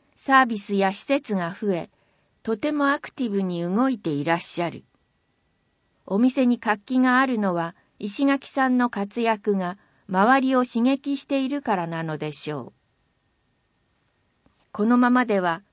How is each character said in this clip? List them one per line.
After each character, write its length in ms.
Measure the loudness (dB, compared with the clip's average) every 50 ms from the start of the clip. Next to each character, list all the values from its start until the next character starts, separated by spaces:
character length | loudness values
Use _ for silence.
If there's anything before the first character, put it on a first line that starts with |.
| _ _ _
サ 280 | _ 0 4 6 6
ー 40 | 6
ビ 140 | 4 0 -4
ス 140 | -4 -2 0
や 180 | 2 2 2
施 120 | 0 -2 -2
設 300 | -2 -2 -2 0 -2 -2
が 160 | -2 -2 -4
増 220 | -6 -4 -2 -2
え、 180 | -2 -2 -4 -8 _ _ _ _ _ _ _ _ _ _ -6
と 120 | -4 -4
て 140 | -2 -2 -2
も 220 | 0 0 0 0
ア 80 | 0 -2
ク 100 | -6 -10
テ 140 | -8 -6 -4
ィ 60 | -2
ブ 120 | -2 -2
に 200 | -2 -2 -2 -2
動 260 | -2 0 0 0 0 0
い 100 | -2 -2
て 120 | -4 -4
い 120 | -2 -2
ら 140 | 0 0 0
っ 20 | -2
し 240 | -2 -6 -6 -6
ゃ 80 | -6 -6
る。 140 | -6 -10 -16 _ _ _ _ _ _ _ _ _ _ _ _ _ _ _ _ _ _ _ _ _ _ _ _
お 140 | -4 0 2
店 280 | 2 2 2 2 2
に 140 | 2 2 0
活 240 | 0 -2 -2 -2 _
気 160 | -2 0 2
が 180 | 2 4 4 2
あ 60 | 2
る 140 | 2 0 -2
の 140 | -2 0 0
は、 200 | -2 -4 -6 -8 _ _ _ _ -12
石 280 | -10 -8 -4 0 0
垣 220 | 0 0 0 -4 -6
さ 200 | -2 0 0 2
ん 100 | 2 2
の 120 | 0 0
活 320 | -2 -4 -8 -6 -4 -2
躍 340 | 0 0 0 0 0 -2 0
が 220 | 0 -2 -4 -8 -10 _ _ _ _ _ -2
周 320 | 0 4 4 6 4 4
り 160 | 4 2 2
を 80 | 2 0
刺 160 | 0 0 0
激 360 | 2 2 0 0 -2 -6 -6
し 80 | -6 -4
て 200 | -2 -2 -2 0
い 40 | -2
る 140 | -4 -4
か 140 | -2 -2 -2
ら 100 | -2 -2
な 160 | -4 -6 -6
の 160 | -4 -6 -6 -6
で 140 | -6 -6
し 200 | -8 -8 -8 -8
ょ 200 | -8 -8 -8 -12 -16 _ _ _ _ _ _ _ _ _ _ _ _ _ _ _ _ _ _ _ _ _ _ _ _ _ _ _ _ _ _ _ _ _ _
う。 40 | _ _ _ _ _
こ 120 | -4 -2 0
の 140 | 2 4 4
ま 120 | 4 4
ま 140 | 4 2 2
で 160 | 2 0 0
は 220 | 0 0 -2 -4 -8 _